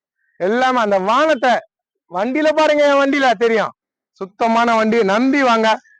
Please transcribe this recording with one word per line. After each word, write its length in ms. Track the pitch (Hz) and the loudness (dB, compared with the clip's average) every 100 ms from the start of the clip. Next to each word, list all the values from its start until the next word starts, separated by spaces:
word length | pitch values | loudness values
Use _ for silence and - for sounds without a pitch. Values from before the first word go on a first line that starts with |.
| _ _ _ - | _ _ _ -8
எல்லாமே 420 | 180 240 254 254 | -4 -2 0 0
அந்த 200 | 214 196 | 0 0
வானத்தை 520 | 190 247 320 269 254 208 - _ _ _ _ | 0 0 0 0 0 -2 -6 _ _ _ _
வண்டியில 380 | 175 226 285 302 302 | -6 -4 -2 0 0
பாருங்க, 400 | 311 294 285 277 | 0 2 2 2
என் 80 | |
வண்டியில 280 | 277 285 262 | 0 0 0
தெரியும். 380 | 202 233 220 151 - _ _ _ | 0 0 0 -4 -10 _ _ _
சுத்தமான 640 | - 190 - 233 226 240 226 | -16 -16 -4 -2 0 0 0
வண்டி, 280 | 220 233 | 0 0
நம்பி 400 | 190 208 262 285 | 0 0 0 2
வாங்க. 360 | 262 226 220 214 - _ | 2 2 0 -2 -6 _